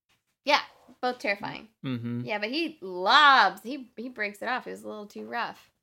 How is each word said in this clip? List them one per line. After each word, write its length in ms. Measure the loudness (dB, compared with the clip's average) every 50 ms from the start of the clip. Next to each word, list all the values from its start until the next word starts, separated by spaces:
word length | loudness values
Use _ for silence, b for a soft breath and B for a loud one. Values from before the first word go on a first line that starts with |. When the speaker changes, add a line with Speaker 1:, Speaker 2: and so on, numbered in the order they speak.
| _ _ _ _ _ _ _ _ 0
Speaker 1:
Yeah, 140 | 2 2 2 2 -2 -14 _ _ _ -10 -4
both 160 | -4 -4 -4 -2
terrifying. 500 | -2 -2 -2 -2 -4 -10 -10 -10 -14 -18 _ _ -6
Speaker 2:
Mm-hmm. 380 | -6 -6 -4 -4 -4 -4 -4 -4
Speaker 1:
Yeah, 140 | -4 -4 -4
but 100 | -4 -4
he 300 | -2 -2 -4 -4 -6 -10
lobs. 800 | -12 -10 -6 -2 2 6 6 8 8 8 8 8 6 6 4 -2
He, 280 | -10 -10 -10 -10 -12 -14 _
he 120 | -12 -12 -10
breaks 320 | -6 -6 -6 -6 -6 -8
it 80 | -6 -6
off. 180 | -6 -6 -6
It 40 | -10
was 140 | -12 -12 -12
a 40 | -12
little 180 | -12 -12 -12
too 200 | -14 -14 -14 -12
rough. 440 | -10 -8 -6 -6 -8 -8 -14 _ _ _ _